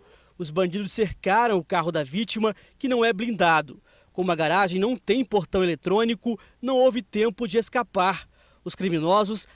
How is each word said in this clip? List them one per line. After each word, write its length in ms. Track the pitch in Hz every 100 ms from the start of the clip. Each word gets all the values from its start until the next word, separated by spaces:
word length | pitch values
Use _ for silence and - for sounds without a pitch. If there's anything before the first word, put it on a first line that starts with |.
| _ _ _ -
Os 140 | 160
bandidos 400 | 160 180 190 196
cercaram 680 | - 196 - 190 208 240 190
o 60 |
carro 280 | 156 180 160
da 120 | 160
vítima, 520 | 135 175 214 214 214 196 _ _
que 100 | 262
não 160 | 247
é 80 | 233
blindado. 680 | 196 240 196 175 160 147 - _ _ _
Como 180 | - 180
a 40 | 165
garagem 440 | 156 185 196 185
não 160 | 214 247
tem 300 | - 247 -
portão 380 | 208 160 196
eletrônico, 760 | 185 156 175 202 226 226 240 214 - _
não 160 | 247 254
houve 240 | 254 233
tempo 460 | - 208 226 190 233
de 100 | 220
escapar. 720 | - 254 - 196 185 170 - _ _ _
Os 120 | - -
criminosos 720 | 185 165 160 202 202 214 -